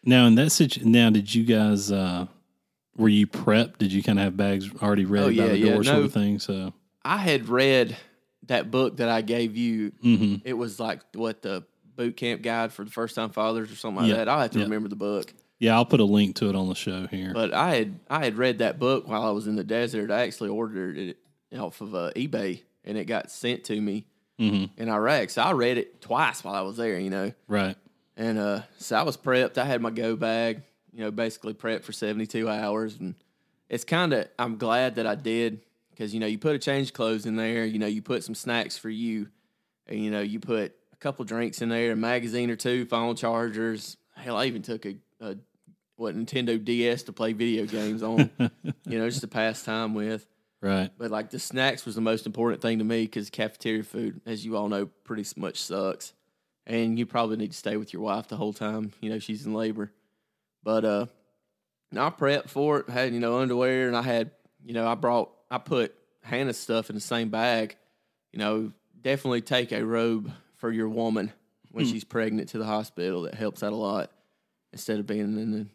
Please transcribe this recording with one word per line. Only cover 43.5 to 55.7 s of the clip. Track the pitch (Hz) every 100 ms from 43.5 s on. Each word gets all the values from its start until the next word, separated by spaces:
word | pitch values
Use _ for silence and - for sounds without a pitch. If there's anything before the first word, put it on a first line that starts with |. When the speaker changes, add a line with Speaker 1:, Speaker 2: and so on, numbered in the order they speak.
| 107 113 110 - - _ -
Speaker 2:
Hell, | 127 110
I | 131
even | 117
took | 101 113 104
a, | 101 _ _
a, | 110 98 - _ _ _ _ _
what, | 113 98
Nintendo | 113 135 120 113
D | 107 120 120
S | 120
to | -
play | 101 110
video | 107 117 113 107
games | 107 107 107
on, | 110 117 147 -
Speaker 1:
<laughs> |
Speaker 2:
you | 120 _ 160 - - 113
know, | 113
just | 131
to | 110
pass | 113 110 110
time | - 110 113
with. | 110 107 110 - _ _ _
Speaker 1:
Right. | 98 98 95 _
Speaker 2:
But, | 117
like, | 107 110
the | -
snacks | - 127 131 127 -
was | 107
the |
most | 110 113 110
important | 110 117 -
thing | 117 113
to | 110
me, | 113 110
'cause | - 101
cafeteria | - 110 - 117 110
food, | 104 - 110 - -
as | 110 110
you | 110
all | 104
know, | 101 101 _
pretty | - 110
s-, | 101 -
much | 95 -
sucks. | -